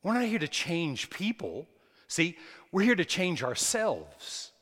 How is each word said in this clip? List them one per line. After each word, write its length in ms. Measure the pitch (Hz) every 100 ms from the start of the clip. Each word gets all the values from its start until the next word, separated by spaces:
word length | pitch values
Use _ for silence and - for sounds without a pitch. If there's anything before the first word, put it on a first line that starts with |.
We're 120 | 185
not 100 | 240
here 140 | 240 220
to 100 | 151
change 640 | - 139 170 165 127 -
people. 580 | - 202 233 90 85 156 _ _ _ _
See, 280 | - 165 170 - - -
we're 100 | 190
here 140 | 208 226
to 80 |
change 380 | 165 - 185 165
ourselves. 1080 | 127 123 - 233 220 104 78 - - - - _